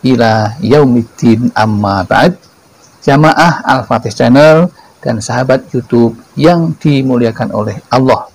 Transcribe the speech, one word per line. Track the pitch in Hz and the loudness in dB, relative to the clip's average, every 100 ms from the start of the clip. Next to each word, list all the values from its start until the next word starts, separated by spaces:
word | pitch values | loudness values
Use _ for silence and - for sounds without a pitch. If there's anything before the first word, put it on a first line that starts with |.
| 135 | 0
ila | 123 113 110 107 110 | 2 2 2 -2 -4
yaumiddin, | 107 143 143 120 113 - 123 113 123 | 0 2 4 0 -4 -2 0 2 0
amma | - 110 104 101 98 92 | -2 -2 0 -2 -2 -2
ba'd. | 107 151 180 _ _ _ _ _ _ | 0 0 -2 _ _ _ _ _ _
Jamaah | - 139 156 - 165 156 - | -2 2 2 2 0 0 -4
Al-Fatih | 131 117 120 120 - | -4 -2 -4 -4 -2
Channel | 123 131 151 156 175 _ _ _ | 2 4 6 4 0 _ _ _
dan | 131 113 | -8 -8
sahabat | 107 123 131 131 - 127 | -6 -6 -2 -4 -2 -8
YouTube | 123 120 117 113 - - | -2 0 0 -2 -16 -2
yang | 151 175 165 156 | 0 2 -2 -4
dimuliakan | 156 139 131 123 117 110 110 | -2 0 0 -2 -2 -4 -6
oleh | 107 107 - - | -4 -6 -8 -4
Allah. | 123 131 117 - | -2 0 0 -4